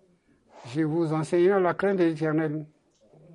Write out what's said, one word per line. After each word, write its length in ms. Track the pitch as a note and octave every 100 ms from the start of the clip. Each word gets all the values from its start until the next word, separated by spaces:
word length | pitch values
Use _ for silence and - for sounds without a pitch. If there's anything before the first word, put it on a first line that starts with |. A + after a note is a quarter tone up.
| _ _ _ _ _ - B2
Je 160 | C#3+
vous 320 | D#3 E3 D#3+
enseigne 420 | D#3 D#3 F3 F3+ G3+
la 180 | F3
crainte 240 | D#3+ G3 F#3+
de 60 |
l'Éternel. 640 | E3 D#3 D#3 D#3 D#3 D3+ D3+ _ _ _ _ - D#3+